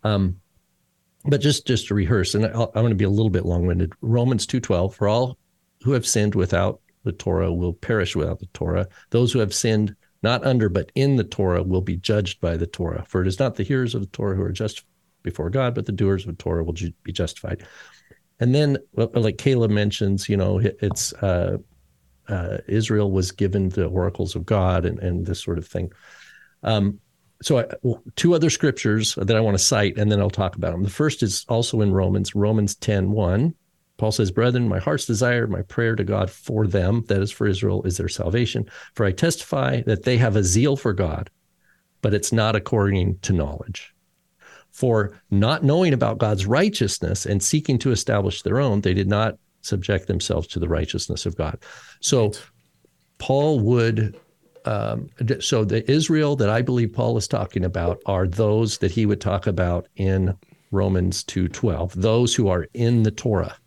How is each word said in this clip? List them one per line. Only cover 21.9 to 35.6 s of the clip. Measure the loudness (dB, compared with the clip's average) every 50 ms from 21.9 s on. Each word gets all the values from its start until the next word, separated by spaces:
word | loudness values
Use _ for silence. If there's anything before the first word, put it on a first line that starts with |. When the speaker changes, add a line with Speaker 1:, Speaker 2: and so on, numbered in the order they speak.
| _ _ _ _ _ _ _ -6
Speaker 1:
uh, | -6 -4 -4 -4 -6 -8 -6 -2
Israel | -2 -2 0 0 0 0 0 2
was | 2 0 0 -2
given | -2 -2 -2 0 2 0 0 0
the | 0 0 -2
oracles | 0 0 0 0 -2 -2 -2 -6 -6 -4
of | -8 -2
God | 0 0 2 4 2 2 2 0
and, | 0 -4 -2
and | -4 -4 -2 -2 -2
this | -4 -6 -6 -4
sort | -6 -6 -6
of | -6 -6
thing. | -6 -6 -6 -6 -10 _ _ -20 -20 -20 -20 -20 -20 -20 -20 _ _ _ -4
Um, | -2 0 2 0 0 -2 -4 _ _ _ _ _ _ _ _
so | -2 0 0 0
I, | 0 -2 -8 -6 -4
w-, | -4 -4 -4 _ -16 -10
two | 0 2 2 4
other | 4 4 2
scriptures | 0 2 0 0 0 0 0 0 0 2 0 -2 -4
that | -4 0 2 2
I | 2
wanna | 4 2 2 2
cite, | 2 2 2 2 2 0 0 0
and | 2 2
then | 4 4
I'll | 2 2
talk | 0 0 -2 -2 -2
about | -2 -4 -4
them. | -2 -2 -2
The | -4
first | -2 0 0 0 0 0
is | -2 -2 -2 -4 -4 _
also | -2 -2 0 0 0 2
in | 2 4
Romans, | 4 2 2 2 2 0 -2 -2 0
Romans | 0 2 2 2 2 2 0 -2
ten | _ -2 0 0 2 2 0
one. | 0 0 2 2 2 2 2 0 -2 _ _ _ _ _ _ _ _ _
Paul | -2 -2
says, | 2 2 0 0
"Brethren, | 2 2 2 2 2 2 0 0
my | 0 0
heart's | 0 0 -2 -2 -2
desire, | -2 0 0 2 2 2 2 0
my | -2 -2 -4